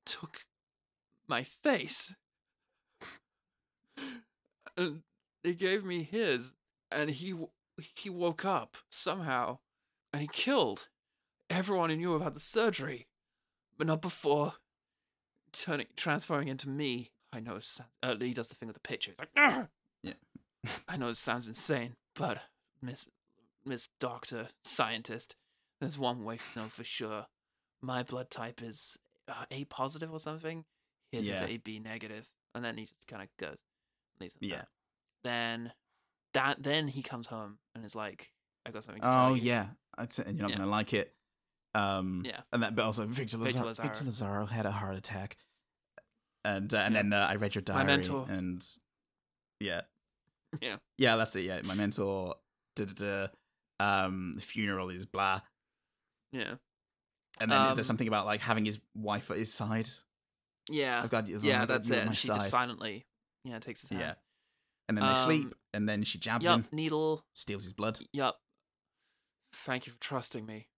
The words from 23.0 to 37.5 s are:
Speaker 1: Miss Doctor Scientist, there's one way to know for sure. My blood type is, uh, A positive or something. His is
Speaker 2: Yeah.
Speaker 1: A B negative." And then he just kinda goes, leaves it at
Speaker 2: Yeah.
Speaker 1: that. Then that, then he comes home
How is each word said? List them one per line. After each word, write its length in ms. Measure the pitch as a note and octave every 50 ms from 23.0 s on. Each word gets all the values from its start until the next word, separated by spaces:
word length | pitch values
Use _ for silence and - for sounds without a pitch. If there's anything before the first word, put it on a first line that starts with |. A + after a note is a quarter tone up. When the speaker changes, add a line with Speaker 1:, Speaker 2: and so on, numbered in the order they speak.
| - - _ _ _ _ _ _ _ _ _ _ _
Speaker 1:
Miss 220 | C3+ C3 A#2 - - _ _
Doctor 500 | C#3 B2 A#2+ A#2+ - - C3 A#2 A2 A2+ - _ _
Scientist, 680 | - - - C3+ A2 A#2 A2+ A2+ - A2 A#2+ - - - _ _ _ _ _ _ _ _ _
there's 180 | D3 F3 D3
one 260 | C#3+ C3+ B2 B2 B2 G#2+
way 120 | A2 A2+
to 220 | A2+ - - - A#2
know 80 | A2
for 160 | A2 - - A#2+
sure. 440 | - - - B2 G#2+ G#2+ G#2 G#2 - _ _ _ _ _ _ _ _ _ _
My 220 | - B2+ B2+ B2+ B2
blood 260 | A#2 B2 B2+ B2+ _
type 320 | - - A#2 A#2 A#2 -
is, 360 | A#2 A#2 G#2+ - - - - - _ _ _ _ _ -
uh, 160 | - - D3 -
A 120 | C3+ C3+ C#3+
positive 460 | - - - C3 - D#3 D#3 E3 D#3+
or 80 | D#3+ D#3+
something. 460 | D#3 D#3 D#3 D#3+ D#3+ D#3+ E3 E3 D#3 _ _ _ _ _ _ _ _ _
His 180 | - A#2+ G#2+ G2+
is 100 | G2 F#2
Speaker 2:
Yeah. 80 | F#2+
Speaker 1:
A 100 | - A2+
B 220 | A#2 - A2 A2 G#2+
negative." 540 | A2 A2 A2 A2+ A2 G#2+ G#2+ G#2+ A2 - _ _ _ _ _
And 100 | A#2+ A#2+
then 120 | A#2 A2+
he 80 | A2+ G#2+
just 200 | - _ _ -
kinda 200 | - - G2+ G2 G2 _
goes, 220 | - F#2+ D2+ D2 - _ _ _ _ _ _ _ _ _ _ _ _
leaves 120 | F#2+ F2 -
it 80 | _ G#2
at 60 | G2+
Speaker 2:
Yeah. 60 | F2 D2
Speaker 1:
that. 80 | - _ _ _ _ _ _ _ _ _ _ _ _
Then 500 | B2 A#2+ A#2+ A#2 A#2 A#2 A#2 A#2 A#2 - _ _ _ _ _ _ _ _ _ _ _ -
that, 300 | C3+ C3 C3+ C#3+ - C3+
then 240 | C#3 D3 D#3 D#3
he 160 | C#3+ B2 C3+ B2+
comes 240 | - - A#2+ A#2
home 320 | - A#2+ A2 G#2+ G2+